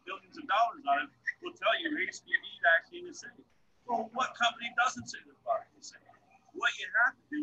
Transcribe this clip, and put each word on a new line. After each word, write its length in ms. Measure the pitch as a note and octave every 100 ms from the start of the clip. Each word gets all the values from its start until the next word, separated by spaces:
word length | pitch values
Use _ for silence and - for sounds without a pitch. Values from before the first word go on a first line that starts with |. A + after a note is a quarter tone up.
| -
billions 320 | - - -
of 80 | -
dollars 360 | G3+ - D#3 C#3
on 160 | C#3
it 60 | C#3+ _ - -
will 80 | F3 -
tell 160 | E4 E4+
you 80 | - -
H 240 | - -
P 80 | -
V 120 | - - -
vaccine 420 | - - - - F4+
is 80 | -
safe. 160 | - - - _ _ _
Well, 240 | - A#3 A3+ A#3+
what 160 | B3+ -
company 320 | A#3 A#3 A#3+ -
doesn't 320 | - - -
say 80 | - -
the 80 | -
product 320 | - - - _
is 160 | -
safe? 160 | - _ - _ _ _ E4
What 160 | - -
you 80 | - G#3+
have 160 | B3+ -
to 60 | -
do 120 | D4+